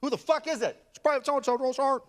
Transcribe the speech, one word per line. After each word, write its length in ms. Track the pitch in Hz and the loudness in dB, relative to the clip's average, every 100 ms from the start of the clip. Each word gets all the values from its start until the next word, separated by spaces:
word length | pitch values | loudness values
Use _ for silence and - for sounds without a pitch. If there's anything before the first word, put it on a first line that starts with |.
Who 80 | 277 | -2
the 80 | 240 | -4
fuck 300 | - 311 311 | 0 0 0
is 140 | 302 | -2
it? 160 | 208 - _ | -2 -4 _
It's 100 | - | -4
Private 260 | - 294 - | 0 0 0
so-and-so, 320 | 285 247 247 | -2 0 0
drill 160 | 262 | 0
sergeant. 300 | 254 269 262 | 0 0 0